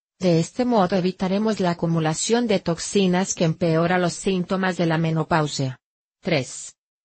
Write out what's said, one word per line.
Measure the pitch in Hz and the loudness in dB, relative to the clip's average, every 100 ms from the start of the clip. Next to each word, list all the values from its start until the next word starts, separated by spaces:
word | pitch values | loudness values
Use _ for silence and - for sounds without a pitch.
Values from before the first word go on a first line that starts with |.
| _ - | _ -4
De | 180 165 | 2 2
este | 165 - | 2 -2
modo | 247 233 180 | 0 2 2
evitaremos | 196 180 - 185 196 220 208 | 2 0 -2 -2 0 0 0
la | 180 | 0
acumulación | 170 170 165 156 160 - 233 240 | 0 0 0 0 -2 0 0 2
de | 190 | 0
toxinas | - 165 - 202 185 175 190 | 0 -4 -2 2 2 2 0
que | - | 0
empeora | 170 160 170 160 170 185 | 0 2 2 2 2 2
los | 175 | 0
síntomas | - - 190 175 190 190 175 | -2 -2 -2 -2 -2 -2 0
de | 170 | 0
la | 160 | 0
menopausia. | 160 160 151 170 147 - 135 123 _ _ _ _ | 0 0 0 0 0 -2 -6 -6 _ _ _ _
Tres. | - 160 127 - - - _ _ | -2 -2 -2 -10 -16 -20 _ _